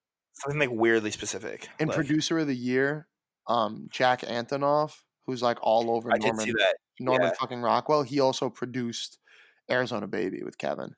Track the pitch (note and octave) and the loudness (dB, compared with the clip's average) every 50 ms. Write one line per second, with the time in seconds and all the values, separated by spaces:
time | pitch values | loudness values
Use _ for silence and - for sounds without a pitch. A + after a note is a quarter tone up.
0 | _ _ _ _ _ _ _ - - C#3+ C#3+ D3+ D3 B2+ B2 A2 A2+ A#2 A2+ A2+ | _ _ _ _ _ _ _ -10 -6 -4 0 0 0 0 2 2 4 4 6 4
1 | G#2 G#2+ G#2 - G#2 G#2 - F#2+ G2+ - G#1+ - - - - - D#3 D#3+ - D#3 | 2 0 -4 -4 -4 -6 -6 -6 -6 -8 -10 -12 -14 -14 -6 -2 -2 0 0 0
2 | D#3 C3+ D3+ D#3 D3 - F3 D#3+ D#3 C#3+ C3 B2 A#2+ B2+ B2+ C3 C3+ C#3 D3+ D3+ | 0 0 0 0 0 0 0 0 0 -2 -2 -2 -2 0 2 2 2 0 0 -4
3 | D3+ _ _ _ _ _ _ _ _ - A2+ A#2+ A2 G#2 A2 - - - - - | -8 _ _ _ _ _ _ _ _ 0 2 2 2 0 -2 -6 -12 -10 -2 2
4 | C3 B2+ B2+ - - - A2+ A#2+ A#2+ - C#3+ C#3 C#3 C#3+ D3 D3+ D3+ D3+ - - | 2 4 4 2 -2 -4 -4 -4 -4 -4 -4 0 0 2 2 2 0 -2 -6 -12
5 | _ _ _ _ _ - C3 A#2+ A#2+ A#2+ A#2 - - - A2 A2+ A#2 A#2 A#2 A#2 | _ _ _ _ _ -6 -4 0 0 0 0 2 2 4 4 4 4 2 0 0
6 | A#2 A#2 A#2 G#2+ G#2+ A2 A2+ A2 A2 A#2+ A2+ G#2+ G2 F#2 E2+ - _ _ _ - | 0 0 0 2 2 0 0 0 0 0 2 2 2 2 2 0 _ _ _ -6
7 | B2+ B2+ B2+ B2+ F2 E2 F2 - B2+ A#2+ B2+ A#2+ A#2+ A2+ A2 A#2+ - - D3+ D3+ | -2 0 2 2 2 2 0 -2 -4 -6 -4 -2 2 2 2 2 2 2 2 2
8 | C#3 A2+ C#3 C#3 C3+ C3 C3 - C#3+ B2 - - B2+ B2 A#2+ B2+ A#2+ A#2 A2+ - | 2 2 2 2 2 2 2 0 -2 -4 -4 -6 -8 -6 -4 -4 -4 -4 -6 -6
9 | - - - - _ _ - - - _ _ _ _ - B2 B2 B2+ A#2 B2 G#2 | -10 -10 -12 -18 _ _ -20 -20 -20 _ _ _ _ -2 0 0 0 0 -2 -4
10 | G2+ G2 - G2+ - F#2+ - - - - - - - C#2 C#2+ C#2+ B1+ - - | -4 -4 -4 -2 -2 -2 -4 -6 -8 -10 -8 -6 -4 -4 -4 -4 -6 -10 -12